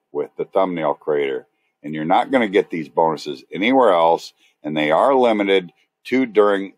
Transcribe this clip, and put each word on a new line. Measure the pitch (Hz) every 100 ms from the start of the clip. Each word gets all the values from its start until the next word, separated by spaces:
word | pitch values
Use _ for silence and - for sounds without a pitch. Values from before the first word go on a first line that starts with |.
| _
with | - - -
the |
thumbnail | 82 98 92 85 76
creator. | 71 - 73 69 64 - _ _ _
And | 73
you're | 78
not | 78 101 147
gonna | 131 107
get | 95 -
these | 85 73
bonuses | - 82 76 - 65 -
anywhere | 80 107 131 117
else, | 85 82 82 - - _ _
and | 76 78
they | 76
are | 80 120
limited | 135 123 107 98 95 87 - _ _ -
to | 127 127
during | 101 104 98 98